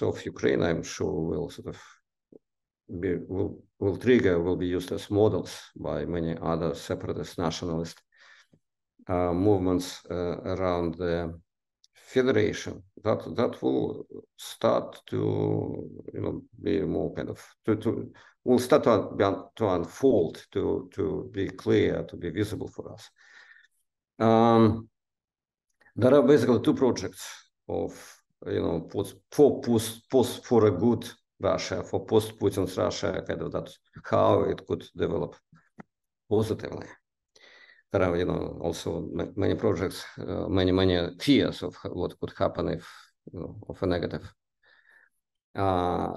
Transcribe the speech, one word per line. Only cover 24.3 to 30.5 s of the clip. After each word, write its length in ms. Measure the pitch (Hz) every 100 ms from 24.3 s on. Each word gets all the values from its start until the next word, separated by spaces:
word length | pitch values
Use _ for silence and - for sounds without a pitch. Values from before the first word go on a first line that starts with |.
| 113 117 113 110 110 - _ _ _ _ _ _ _ _ _ _ -
there 180 | 120
are 80 | 143
basically 380 | 127 143 113 117
two 140 | 151
projects 500 | - 123 104 - - - - _ _ -
of, 520 | 92 92 - - - _ _ -
you 140 | 101
know, 200 | 90 85
post, 360 | 82 107 101 - _
for 300 | - 147 -
post, 500 | 123 113 - - _
post, 340 | 131 113 -
for 220 | -